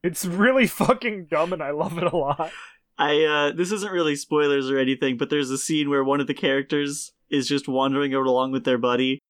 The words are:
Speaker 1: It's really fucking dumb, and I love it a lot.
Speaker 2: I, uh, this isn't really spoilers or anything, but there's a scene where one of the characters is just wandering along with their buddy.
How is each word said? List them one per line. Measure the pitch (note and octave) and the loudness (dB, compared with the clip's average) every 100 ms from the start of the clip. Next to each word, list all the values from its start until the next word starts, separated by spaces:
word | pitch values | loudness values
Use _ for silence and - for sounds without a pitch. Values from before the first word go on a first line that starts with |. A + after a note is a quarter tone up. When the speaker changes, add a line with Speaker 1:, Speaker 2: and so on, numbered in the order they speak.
Speaker 1:
It's | F3 E3+ | -6 -4
really | F#3 F3 G#3+ C4 A3 | -4 2 4 4 2
fucking | - G#3 B3+ A#3+ G#3 E3+ | 2 2 2 -2 -8 -4
dumb, | D#3 E3+ | -2 -2
and | F3+ | -2
I | D3 | -4
love | D3 E3 E3 | -4 -4 -2
it | |
a | F3 F3 | -2 0
lot. | C#3 C#3+ D#3+ - - - _ - | 0 -2 -6 -10 -20 -20 _ -2
Speaker 2:
I, | D3 D3 | 2 4
uh, | D#3 D3+ D3 | 4 4 2
this | D#3+ F3+ | 0 -2
isn't | G#3 G3+ | -4 -2
really | F#3 D#3 C#3+ | 0 0 0
spoilers | - D3+ D3 C#3+ C3 | 0 2 4 2 2
or | C3+ | 0
anything, | C3 C3 C#3 B2 | 2 0 0 -2
but | C#3 | -2
there's | D3 C3 | 0 -2
a | C3+ | -4
scene | - D#3 C#3+ | -2 -2 0
where | C#3+ | 2
one | C3+ C#3+ | 2 0
of | C3+ | -2
the | |
characters | D3 - C3+ C#3 D3 C#3+ C#3+ - _ _ | -2 0 0 0 -2 -2 -6 -12 _ _
is | D3 A#2+ | -2 0
just | C#3+ C#3 | -2 -2
wandering | C3 C3+ C3+ C#3+ | 0 0 0 0
along | C3+ C3 B2+ C3 | 0 2 2 0
with | C3 | -2
their | C3 B2 | 0 0
buddy. | B2 B2 C3 C#3 _ | 2 0 0 -2 _